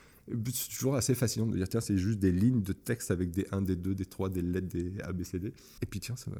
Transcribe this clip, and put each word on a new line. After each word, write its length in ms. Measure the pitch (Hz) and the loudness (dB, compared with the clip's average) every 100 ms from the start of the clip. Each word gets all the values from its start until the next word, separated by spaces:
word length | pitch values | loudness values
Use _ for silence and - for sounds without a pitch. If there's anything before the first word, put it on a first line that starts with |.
| - - - | -20 -18 -6
Et 40 | 123 | -4
puis, 180 | 110 | -2
c'est 200 | 120 - | -4 -6
toujours 220 | - 131 139 | -2 0 2
assez 180 | 120 | 2
fascinant 320 | 123 110 113 113 | 2 2 2 0
de 100 | 92 | 0
dire, « 100 | 92 | 0
Tiens, 120 | 113 | 0
c'est 160 | - 98 | 2 2
juste 200 | 92 110 | 2 4
des 140 | 95 | 4
lignes 320 | 90 113 127 | 6 6 4
de 80 | 95 | 2
texte 400 | 95 - 107 - | -2 -2 -2 0
avec 180 | 90 90 | 0 0
des 160 | 90 - | 0 0
un, 100 | 98 | 0
des 140 | 95 87 | 0 0
deux, 180 | 95 | 0
des 120 | 98 92 | -2 -4
trois, 240 | - 95 | -4 -2
des 120 | 90 | 0
lettres, 280 | 85 92 90 | 0 0 -2
des 320 | 85 90 98 | -4 -4 -6
A, 100 | - | -6
B, 120 | 90 | -6
C, 140 | - 92 | -4 -4
D. » 160 | 104 - - - | -6 -10 -18 -12
Et 40 | - | -8
puis, 140 | 98 | -8
tiens, 160 | - 123 | -6 -8
c'est 160 | 101 | -8